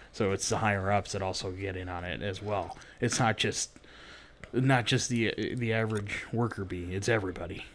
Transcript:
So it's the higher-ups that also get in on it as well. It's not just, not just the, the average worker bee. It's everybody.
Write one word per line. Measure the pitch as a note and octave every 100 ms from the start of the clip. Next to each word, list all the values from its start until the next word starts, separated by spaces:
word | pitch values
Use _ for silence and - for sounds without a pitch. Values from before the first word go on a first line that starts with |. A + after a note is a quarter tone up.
| -
So | - G2
it's | G2 -
the | G#2+
higher-ups | G#2+ G2 F#2+ G2+ -
that | G2
also | F#2+ - G2
get | F#2 G2 F2+
in | F2+
on | F2
it | F2 C2
as | G2 F#2+
well. | G2+ G2 E2 - - -
It's | A#2+ -
not | A2+ G#2+
just, | A2+ - - - - - - - - - -
not | B2+ C3 B2+ G#2
just | C3 -
the, | A#2+ G#2+ - G#2+
the | B2 A2+
average | A2+ A2 G#2+ G2+ - -
worker | A#2 A#2 -
bee. | F#2 F2+ F2
It's | F#2+ A#2+
everybody. | A2 F#2+ F2+ F2 E2 -